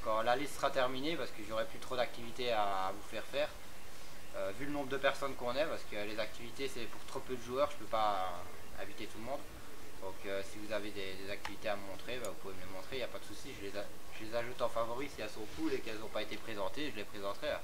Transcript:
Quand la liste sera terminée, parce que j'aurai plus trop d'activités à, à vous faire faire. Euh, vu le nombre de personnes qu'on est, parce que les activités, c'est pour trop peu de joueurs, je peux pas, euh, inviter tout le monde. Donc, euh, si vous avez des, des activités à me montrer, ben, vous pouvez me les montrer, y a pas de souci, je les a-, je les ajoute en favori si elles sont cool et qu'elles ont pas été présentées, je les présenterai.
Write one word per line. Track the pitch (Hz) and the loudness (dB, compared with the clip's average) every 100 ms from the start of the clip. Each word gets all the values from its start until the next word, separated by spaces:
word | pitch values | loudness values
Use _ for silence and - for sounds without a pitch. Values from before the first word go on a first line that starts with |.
Quand | 113 110 | 2 2
la | 113 131 | 4 4
liste | 147 - | 2 2
sera | 139 | 2
terminée, | 131 127 131 147 165 | 4 2 2 0 0
parce | 120 | -2
que | - 104 | -2 0
j'aurai | 110 113 | 0 0
plus | - | -2
trop | - 127 | 0 2
d'activités | 117 123 117 113 123 | 2 0 -2 0 2
à, | 110 101 95 95 | 4 4 4 2
à | |
vous | 101 101 | 0 -2
faire | 113 | -2
faire. | - 135 151 - - - - - - - - 101 | -2 0 0 -2 -4 -2 -2 -2 -2 -2 -2 0
Euh, | 98 101 | 0 0
vu | 143 | 0
le | |
nombre | 147 131 | 0 0
de | 135 | 2
personnes | 139 135 139 131 | 2 2 0 0
qu'on | 123 131 | 0 2
est, | 156 | 2
parce | 107 | 0
que | - 107 | 0 0
les | 104 107 | 0 0
activités, | 107 - 117 120 135 | 0 0 -2 -2 0
c'est | 127 113 | 0 0
pour | - - | 0 -2
trop | 135 | -2
peu | 127 127 | -2 -2
de | |
joueurs, | 117 131 143 | -2 2 2
je | - | 2
peux | 107 | 0
pas, | 110 107 98 92 87 87 - - - | 4 4 4 0 0 -2 -2 0 0
euh, | |
inviter | 98 - 104 | 0 0 -2
tout | 98 | -2
le | |
monde. | 117 147 - - - - - - | -2 -2 -4 -6 -4 -2 -2 0
Donc, | 95 92 101 | -2 -2 0
euh, | 98 95 | 0 0
si | 104 | -2
vous | 104 | 0
avez | 107 104 | 0 0
des, | 98 95 | -2 -2
des | 95 98 | -2 -2
activités | 101 - 101 110 | -2 -2 -2 0
à | 101 | 0
me | 98 | -2
montrer, | 92 - 123 | -4 -2 -2
ben, | 110 | -2
vous | 92 | -2
pouvez | 98 | 0
me | 95 | 0
les | 92 | 0
montrer, | 95 - 131 | 0 -2 -2
y | |
a | 113 | -2
pas | - | -2
de | |
souci, | - 104 143 107 | -2 -4 -4 -4
je | 98 | -2
les | 101 | -2
a-, | 101 - - - | -2 -2 -2 -2
je | 110 | 0
les | |
ajoute | 117 117 127 | 0 0 2
en | 117 | 4
favori | 117 113 120 143 | 4 2 0 -2
si | - | -2
elles | 104 | -2
sont | 113 104 - | -2 -2 2
cool | 160 | 2
et | 127 | 2
qu'elles | 110 107 | 0 0
ont | 107 | 0
pas | 107 | 0
été | 110 107 | 0 0
présentées, | - 104 95 139 151 | -2 0 2 2 0
je | 107 | -2
les | |
présenterai. | 101 104 98 101 151 92 | -4 -2 -2 0 0 -2